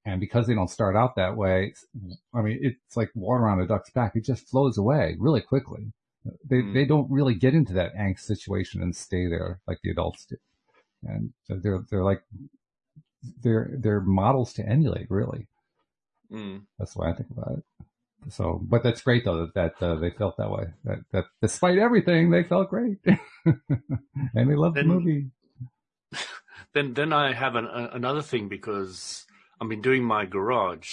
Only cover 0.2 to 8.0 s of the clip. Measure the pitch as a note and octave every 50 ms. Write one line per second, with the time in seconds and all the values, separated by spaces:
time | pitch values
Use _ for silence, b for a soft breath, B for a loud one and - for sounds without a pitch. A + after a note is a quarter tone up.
0.2 | G2+ - - A#2+ A#2 A#2 A#2+ G2+ F#2 F2 - - A2 G2 F#2+ G#2+ B2 C3 - A2
1.2 | F#2 F#2 - A2 G2+ F#2+ F#2 F#2 G2 G#2+ - - - _ - A2 G2 F2+ F2+ -
2.2 | _ _ - A#2 G#2+ G#2+ A2+ C3+ C#3 C3 A#2 - _ _ - A#2+ G#2+ - - A2
3.2 | F#2 G#2 B2 B2 A#2 A2 G2+ F#2 F2+ E2+ A2 G2 - - - B2+ A#2+ G#2 - A#2
4.2 | - - B2 - - - B2 C3 C#3+ C3+ A2+ G2+ G2 A#2 D3 D3+ G#2 D#2 D#2+ D#2
5.2 | G2 D3+ D#3 G#2+ - - B2+ C#3 - - - - G#2+ G#2+ - _ _ _ _ _
6.2 | - - - - - B2 B2+ B2+ A2+ G2+ G2 C3 C#3+ C3 D#3 D3+ C3+ - C3+ C3+
7.2 | D3 C3 A#2 F2 - C3 C3+ E3 C#3+ G#2+ F#2 - - E2 - G2